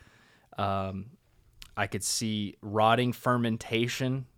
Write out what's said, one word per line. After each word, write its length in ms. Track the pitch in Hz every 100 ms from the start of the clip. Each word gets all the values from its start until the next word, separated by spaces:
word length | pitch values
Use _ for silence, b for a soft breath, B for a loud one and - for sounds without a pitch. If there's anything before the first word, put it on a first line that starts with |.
| b b b b b -
Um, 480 | 101 98 95 95 107 - _ _ _ - - -
I 80 | 101
could 180 | 104
see 520 | - - 113 107 101 -
rotting 540 | 104 104 110 117 123
fermentation 1120 | 117 127 123 117 110 - 113 120 - 131 135 127